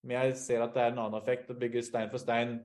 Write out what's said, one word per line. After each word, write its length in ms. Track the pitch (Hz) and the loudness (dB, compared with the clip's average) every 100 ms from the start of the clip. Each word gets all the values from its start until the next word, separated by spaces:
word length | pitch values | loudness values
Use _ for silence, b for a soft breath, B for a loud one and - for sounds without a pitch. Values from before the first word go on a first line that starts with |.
| 127 | -4
men 140 | 123 | 0
jeg 160 | 131 127 | 2 0
ser 240 | - 117 | 0 2
at 120 | 120 127 | 2 2
det 60 | |
er 80 | 120 | 2
en 80 | 123 | 2
annen 160 | 110 107 | -2 -2
effekt 280 | 131 123 - | 0 -2 -2
å 80 | 120 | -4
bygge 240 | 120 120 | -2 0
stein 280 | 120 120 110 | -2 -2 -2
for 100 | 127 | -2
stein 380 | 123 117 120 117 | 0 2 2 -2